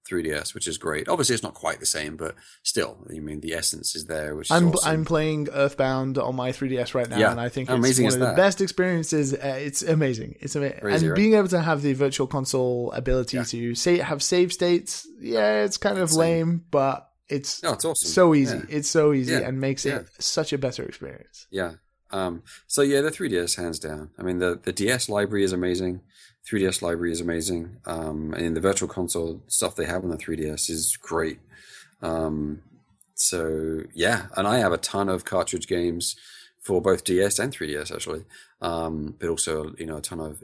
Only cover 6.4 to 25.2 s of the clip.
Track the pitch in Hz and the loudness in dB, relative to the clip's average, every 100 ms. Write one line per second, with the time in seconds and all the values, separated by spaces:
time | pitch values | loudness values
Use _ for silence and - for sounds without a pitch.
6.4 | 127 127 135 127 120 131 120 117 107 117 | -4 -2 -2 -2 0 -2 0 4 4 4
7.4 | 120 135 127 127 123 127 117 123 123 - | -4 -4 0 4 4 6 4 4 4 6
8.4 | 196 180 196 - 185 175 156 156 139 139 | 4 4 -2 0 0 0 0 0 0 -2
9.4 | 139 131 147 139 165 156 139 113 127 - | -4 -4 -4 -4 2 4 4 0 -8 -10
10.4 | 147 147 139 - 104 160 160 180 214 214 | -6 -2 -4 -2 0 2 2 4 6 6
11.4 | 190 180 165 147 143 131 139 139 131 143 | 4 2 2 2 2 2 0 0 -2 -2
12.4 | 131 131 127 123 120 - 131 127 120 127 | 0 0 2 0 -2 -4 0 0 2 -2
13.4 | 117 120 120 117 175 175 - 147 - 180 | -4 -4 -4 0 4 4 2 -2 2 4
14.4 | 180 - 175 175 - - - 226 226 226 | 4 2 2 2 0 -10 -10 -12 -2 2
15.4 | 214 214 208 - 202 196 165 160 165 165 | 4 4 2 0 0 2 2 4 4 4
16.4 | 165 170 - 143 135 - - _ _ 143 | 2 0 0 2 2 0 -8 _ _ -4
17.4 | 139 - 170 117 165 147 - 196 175 151 | -4 -4 -2 0 0 0 2 6 8 8
18.4 | 127 110 - 151 147 165 151 139 127 127 | 4 0 -4 -4 2 4 6 4 2 0
19.4 | 120 131 135 135 139 123 92 - - - | 0 -2 -2 -2 -2 -4 -8 -6 -2 -2
20.4 | 151 139 131 - - - 69 - - - | -2 -2 -2 -4 -10 -12 -14 -16 -20 -20
21.4 | - 98 87 82 _ _ _ 98 92 85 | -8 -6 -6 -8 _ _ _ -4 -4 -6
22.4 | - - _ - 143 139 151 151 151 90 | -14 -20 _ 2 4 4 2 -2 -2 0
23.4 | 85 - 85 78 78 78 76 - 92 90 | 0 -2 -4 -6 -8 -10 -12 -6 -4 0
24.4 | 90 87 - 90 104 127 - 104 | 0 0 -4 0 2 2 0 0